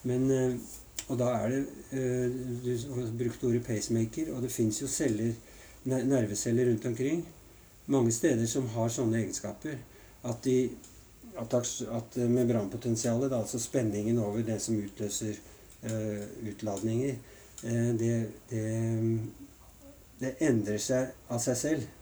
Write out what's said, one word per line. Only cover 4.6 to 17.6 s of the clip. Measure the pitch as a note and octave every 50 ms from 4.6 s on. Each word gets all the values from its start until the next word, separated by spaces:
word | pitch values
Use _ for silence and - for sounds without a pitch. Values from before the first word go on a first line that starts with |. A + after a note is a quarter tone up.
| A#2 A2 G#2+ -
jo | C#3 C3
celler, | - - D#3 C3+ A2 G#2 A2+ A#2 A2+ - - - - - - - - - -
ne-, | C3 C3 C3 A#2
nerveceller | C3 C#3 C3 A#2 G2+ G2+ G2 - B2+ A2+ A#2+ B2+ B2
rundt | A#2 G#2+ -
omkring, | B2+ A#2 A2+ B2+ C#3 D#3 E3+ E3 - - - - - - - - - - - - -
mange | C#3 C3+ A#2+ A#2
steder | A2+ - - E3+ C3+ A2+ A#2 A2+
som | - C#3 C3 A#2+
har | A2 A#2 A2+ A#2
sånne | A2+ - C3 A2+ A2 A#2
egenskaper, | A2 F#2 F2+ - - G2+ G2+ - - D#3 D3 B2 - - - - - - - - -
at | B2 A#2 A#2
de, | - C3+ B2+ B2+ B2+ A#2 - - - - - - - - - - - - - -
at | A#2 A#2 -
aks-, | B2 A#2+ - - - B2 - A2+
at, | A#2 A2+ - - B2+
eh, | A#2+ A#2+
membranpotensialet, | A#2+ B2 B2 A#2+ A#2 A2+ G#2 F#2+ - A#2 - A#2+ A#2 A2 - B2 A2+ A#2 C3+ C3+
da, | C3 A#2+ G#2+
altså | - - B2
spenningen | A#2+ - - C#3 A#2+ G#2+ G2+ G#2 G#2 A2 A#2 A#2+
over | A2 G#2 G2+ A2+
det | A2+ G#2+ A2 G2+
som | - - A2+ G#2+
utløser, | G#2 G2 - - A2 G#2 - - A2+ G#2+ G#2 - - - - - - - - - -
eh, | A2+ A2 A2 G#2+ G#2+ G#2 G#2 G#2 - - - A#2 G#2+
utladninger, | G2 - G#2+ G#2+ G2 F#2+ G2 A2+ A2 A#2+ C3 C#3 C3 A#2 - - - - - - -
eh, | -